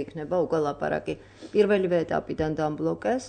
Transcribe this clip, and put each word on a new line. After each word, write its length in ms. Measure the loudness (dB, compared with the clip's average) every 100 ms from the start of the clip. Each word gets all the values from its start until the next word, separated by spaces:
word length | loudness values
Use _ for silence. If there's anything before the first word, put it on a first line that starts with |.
| 0
იქნება 300 | -6 -2 0 2
უკვე 120 | 2 0
ლაპარაკი. 440 | -2 -2 -2 -4 -8 -10 -20 -2
პირველივე 460 | 4 6 4 4 2 2
ეტაპიდან 440 | -2 -2 -2 -2
დამბლოკეს. 680 | 0 -2 0 -2 0 0 -2